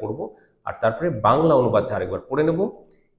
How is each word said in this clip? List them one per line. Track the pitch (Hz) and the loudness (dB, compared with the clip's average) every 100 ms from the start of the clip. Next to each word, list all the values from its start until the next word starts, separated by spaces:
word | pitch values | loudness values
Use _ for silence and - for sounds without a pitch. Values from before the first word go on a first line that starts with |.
পড়বো, | 107 117 214 - _ _ | -8 -8 -10 -14 _ _
আর | - - | -12 -2
তারপরে | 113 113 170 | -2 0 -4
বাংলা | 117 104 139 160 | 0 2 4 4
অনুবাদটা | 139 120 104 101 101 | 4 4 2 0 -4
আরেকবার | 90 92 - | -4 -8 -6
পড়ে | 135 | -2
নেবো। | 156 170 220 - - _ _ | 0 0 -4 -6 -20 _ _